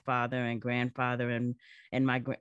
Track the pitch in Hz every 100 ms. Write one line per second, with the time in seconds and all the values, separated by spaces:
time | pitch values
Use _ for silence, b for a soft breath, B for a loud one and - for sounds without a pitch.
0 | - 123 120 127 120 117 120 123 123 123
1 | 123 123 120 117 120 123 b b b -
2 | 131 123 123 -